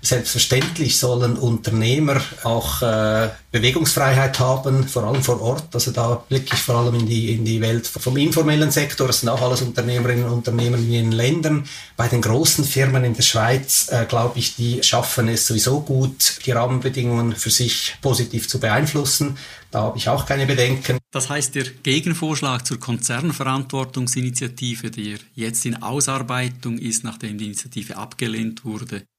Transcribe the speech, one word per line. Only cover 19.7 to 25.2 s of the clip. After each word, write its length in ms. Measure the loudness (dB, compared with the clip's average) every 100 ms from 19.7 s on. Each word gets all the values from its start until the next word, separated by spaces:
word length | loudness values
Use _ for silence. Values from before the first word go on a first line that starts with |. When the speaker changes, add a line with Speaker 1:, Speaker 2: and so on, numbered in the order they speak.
Speaker 1:
Da 100 | -4
habe 160 | -4 -2
ich 120 | -2
auch 160 | -2 0
keine 200 | -2 0
Bedenken. 540 | 2 2 0 -2 -4 _
Speaker 2:
Das 180 | -6 -4
heißt, 260 | -2 -2 -4
der 80 |
Gegenvorschlag 1040 | -6 -6 -2 0 0 -2 -2 -2 -2 -2 -4
zur 120 | -8
Konzernverantwortungseinitiative, 2000 | -4 -4 -2 -2 -2 -2 -2 -2 -2 -4 -4 -4 -4 -2 -2 -4 -6 -6 -6 -6 -8
die 260 | -8 -10 -10